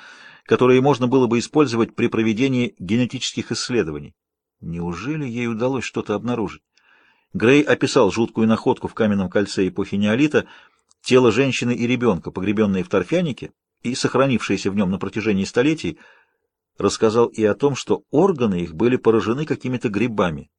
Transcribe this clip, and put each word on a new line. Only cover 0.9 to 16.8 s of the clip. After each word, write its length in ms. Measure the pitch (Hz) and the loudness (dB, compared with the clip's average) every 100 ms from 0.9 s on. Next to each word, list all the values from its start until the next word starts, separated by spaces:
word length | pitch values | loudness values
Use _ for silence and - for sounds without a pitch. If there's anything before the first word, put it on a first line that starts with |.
| 127 123 | 2 2
было 180 | 131 123 | 2 2
бы 120 | 120 | 0
использовать 560 | - 151 139 113 107 | 0 2 2 2 -2
при 140 | - 117 | 0 -2
проведении 680 | 110 113 107 135 127 120 - | 0 0 0 0 0 -4 -6
генетических 720 | 90 113 123 127 - - - | -4 -2 -2 -4 -8 -8 -6
исследований. 640 | 117 - 120 78 73 73 _ _ _ _ _ | -6 -4 -2 -2 -6 -12 _ _ _ _ _
Неужели 680 | 82 85 85 87 120 156 135 | -12 -8 -6 -8 -8 -6 -6
ей 220 | 117 120 | -4 -4
удалось 360 | 110 127 131 | -2 -2 -2
что-то 300 | - 117 104 | -6 -6 -4
обнаружить? 480 | 104 113 117 92 - _ _ _ _ _ _ _ | -4 -2 -4 -4 -8 _ _ _ _ _ _ _
Грей 300 | 92 110 143 | 0 4 4
описал 500 | 147 123 135 143 101 | 4 2 2 4 2
жуткую 340 | 110 113 - 110 | 2 -2 0 2
находку 420 | 107 135 110 - | 2 0 -2 -2
в 60 | |
каменном 340 | - 110 101 90 | -2 0 0 0
кольце 400 | 104 101 - 92 | 0 -2 0 -2
эпохи 280 | - 95 101 | -2 -6 -2
неолита — 500 | 104 113 151 127 - - _ _ _ _ | 0 2 2 2 -2 -10 _ _ _ _
Тело 300 | - 127 123 | 2 4 6
женщины 420 | 104 135 - 120 | 4 0 0 -2
и 120 | 117 117 | -2 -2
ребёнка, 440 | 123 120 85 - | 0 0 0 -2
погребённые 540 | 95 95 104 104 95 | -6 -2 0 0 0
в 40 | 87 | 0
торфянике 640 | 98 87 170 170 117 - _ _ _ | -2 0 -2 -2 -6 -12 _ _ _
и 120 | 120 | -8
сохранившиеся 760 | 127 - 123 139 117 - 95 98 | -4 -2 2 2 0 0 -2 -2
в 60 | 98 | -2
нём 140 | 92 | -2
на 80 | 95 | -2
протяжении 460 | 95 113 107 98 | -6 -4 -2 0
столетий, 540 | 95 - 139 160 85 - - _ _ _ _ _ _ | 0 0 0 0 -4 -10 -16 _ _ _ _ _ _
рассказал 480 | - | -4